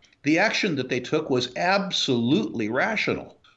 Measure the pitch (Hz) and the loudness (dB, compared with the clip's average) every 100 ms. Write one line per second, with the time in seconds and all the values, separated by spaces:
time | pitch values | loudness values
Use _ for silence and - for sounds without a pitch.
0 | _ _ 139 165 214 - 208 139 127 123 | _ _ 0 2 2 0 0 0 -2 -4
1 | 123 156 151 123 - - 175 202 185 - | 0 -2 2 0 0 -2 0 0 0 -2
2 | - 120 117 180 - 117 107 127 196 214 | 0 2 4 2 0 -4 -2 -2 -2 -2
3 | - 98 - - _ | -2 -2 -6 -18 _